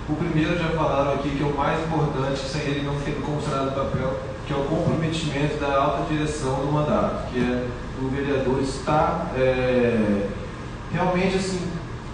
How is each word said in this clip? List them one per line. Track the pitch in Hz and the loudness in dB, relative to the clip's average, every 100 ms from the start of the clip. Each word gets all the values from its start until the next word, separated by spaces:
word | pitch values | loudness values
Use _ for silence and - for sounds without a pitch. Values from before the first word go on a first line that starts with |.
| - | -4
O | 151 | -2
primeiro | 170 156 175 175 | 2 2 2 2
já | 160 | 0
falaram | 156 147 139 139 | 0 2 2 2
aqui | 135 147 | 0 0
que | 139 | 0
é | 147 | 0
o | 143 | 0
mais | 151 160 | 0 0
importante, | 160 156 143 131 135 143 | 0 0 0 0 -2 -2
sem | - 151 | -2 -2
ele | 143 143 | -2 -2
não | 143 143 | -2 -2
ter | 151 143 | -2 -4
como | 147 147 | -2 -2
sair | 147 139 135 | -2 0 0
do | |
papel, | - - - - - - - - | 0 0 0 -2 -2 -6 -8 -4
que | |
é | 143 | -2
o | |
comprometimento | 139 165 165 156 156 160 147 135 147 147 | 0 0 2 2 0 0 -2 0 0 0
da | 139 135 | 0 2
alta | 143 - 156 | 2 0 0
direção | 151 147 - 131 135 | 0 0 -2 0 0
do | 147 | 0
mandato, | 147 147 104 - - - | 2 2 2 2 -2 -2
que | 123 | 0
é | 123 123 123 - - - | 0 0 -2 -6 -8 -4
o | 131 | -2
vereador | 139 139 127 120 139 | -2 0 0 2 2
estar, | - - - 147 101 87 90 127 | 0 -2 0 2 2 0 -2 2
é, | 131 127 127 127 117 113 104 101 95 - - - - - - | 2 4 4 4 4 4 4 2 0 -4 -8 -8 -10 -10 -4
realmente, | 170 180 180 190 190 | 0 2 2 2 2
assim, | - 180 165 165 - - - | 0 -2 -4 -6 -8 -10 -10